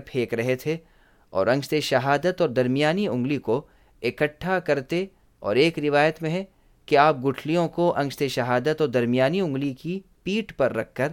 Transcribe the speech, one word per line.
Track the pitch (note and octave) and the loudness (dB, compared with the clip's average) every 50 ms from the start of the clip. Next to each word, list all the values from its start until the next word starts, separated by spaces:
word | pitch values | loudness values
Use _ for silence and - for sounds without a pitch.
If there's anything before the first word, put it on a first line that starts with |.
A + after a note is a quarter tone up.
| - | -4
پھینک | - - C3 A#2 - A#2+ | -4 -4 -4 -2 -2 -2
رہے | A2+ A#2 B2+ B2+ | -2 -2 -2 -2
تھے | B2+ - D3+ D#3+ E3 - _ _ _ _ _ _ _ _ _ | -2 -2 -4 -6 -6 -8 _ _ _ _ _ _ _ _ _
اور | - F#2+ F#2+ | -2 0 2
انگشت | G#2+ B2+ C#3+ C#3 - D#3 D3+ | 2 2 0 0 -2 -2 -2
شہادت | C#3 - C#3 B2+ B2 C#3 C#3+ C#3+ D#3 F3+ F3+ - | 0 0 0 0 2 2 0 0 0 -2 0 0
اور | F3 D3 | 0 0
درمیانی | A#2 B2+ B2 B2 B2+ C#3 D3+ D3+ E3+ G3 G#3 | 2 0 0 2 2 2 2 0 0 0 -2
انگلی | E3+ A#2 B2 A#2+ C#3 D3 | -2 -2 -2 -2 -2 -2
کو | B2 - A2 A2 C#3+ - _ _ _ _ _ _ _ | -4 -2 -2 -2 -2 -4 _ _ _ _ _ _ _
اکٹھا | - A#2+ - - D3+ D3 - - - F3+ F#3+ F3+ | -6 -4 -2 -2 -2 -4 -4 -4 -4 -2 -2 -2
کرتے، | F3 - D3 C#3 C3 - D#3+ F3 F#3+ G3 - _ _ _ _ _ | 0 0 -2 -2 -2 -2 -4 -4 -4 -6 -10 _ _ _ _ _
اور | - G2+ G#2 | -4 0 2
ایک | B2+ D3 E3+ E3+ D#3+ | 4 4 4 2 0
روایت | D3 D3 C#3+ C#3+ D3 D#3+ D#3 D#3+ | 0 2 2 4 4 2 2 -2
میں | E3 D#3 | -4 -4
ہے | E3 F#3 F#3+ - _ _ _ _ _ _ _ | -4 -4 -6 -8 _ _ _ _ _ _ _
کہ | - D3 | 2 4
آپ | C#3 D3 D#3 D3+ C3 B2 | 6 6 6 4 2 0
گٹھلیوں | C#3 C3 - - D3 D#3+ F3 E3+ | -4 -4 -2 -4 -2 0 0 0
کو | D#3+ - E3+ F3 F3 - | 0 0 0 0 0 0
انگشت | - C#3+ C3+ C3 - D3 C3 | 0 -2 -4 -4 -4 -4 -2
شہادت | - C3+ A#2+ B2 B2 B2 B2 D3+ D#3 - | -2 -2 -2 0 0 0 0 0 0 0
اور | D#3+ C3+ | 0 0
درمیانی | A#2 B2+ A#2+ A#2+ A#2+ B2+ C3 C#3 E3+ G3 | 0 0 0 2 2 2 2 2 2 0
انگلی | F#3+ D#3 C3+ C3+ C#3+ C#3+ B2+ | -2 -2 -2 -4 -4 -6 -6
کی | C3 - D#3+ F3+ F#3+ - _ _ _ - | -8 -8 -8 -8 -8 -10 _ _ _ -6
پیٹھ | F3+ G3 A3 G#3+ - - | -4 -4 -4 -4 -4 -2
پر | - C3+ A#2 A#2+ | 0 0 0 0
رکھ | A2+ G#2+ - - | -2 -6 -6 -4
کر | - B2+ D3+ | -4 -4 -4